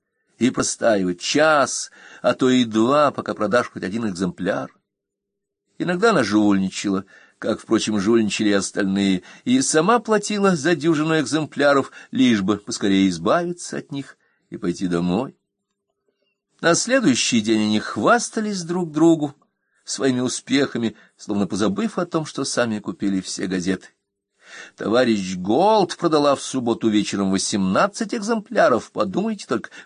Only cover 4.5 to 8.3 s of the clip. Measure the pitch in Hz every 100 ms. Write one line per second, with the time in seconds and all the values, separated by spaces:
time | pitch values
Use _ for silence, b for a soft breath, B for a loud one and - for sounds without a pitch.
4.5 | 135 131 _ _ _ _ _ _ _ _
5.5 | _ _ - 165 180 233 180 104 107 104
6.5 | 98 95 - 104 95 b b b b 113
7.5 | 104 - 113 - 107 98 117 107